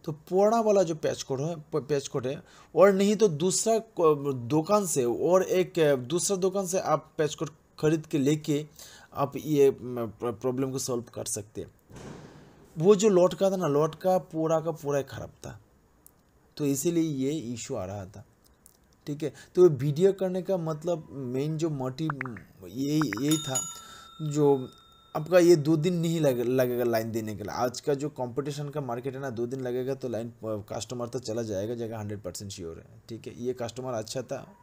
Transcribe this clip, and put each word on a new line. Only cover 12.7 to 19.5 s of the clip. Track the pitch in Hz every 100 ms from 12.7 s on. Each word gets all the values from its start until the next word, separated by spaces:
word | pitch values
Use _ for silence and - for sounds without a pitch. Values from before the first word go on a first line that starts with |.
| 165
वो | 175 208
जो | 220
लॉट | 180 180
का | 180 196
था | 190
ना, | 165
लॉट | 143 156
का | 151 185 185
पूरा | 175 160 160 160
का | 160
पूरा | 156 143 143
ही |
ख़राब | 135 - -
था, | _ - 107 _ _ _ _ - _ _ _ _ -
तो | 147
इसीलिए | 135 165 170
ये | 160 135 135
इशू | 156 117 120 -
आ | 123
रहा | 92 104 92
था, | 101 - _ _ _ - _ _ _ -
ठीक | 147
है। | 156 - -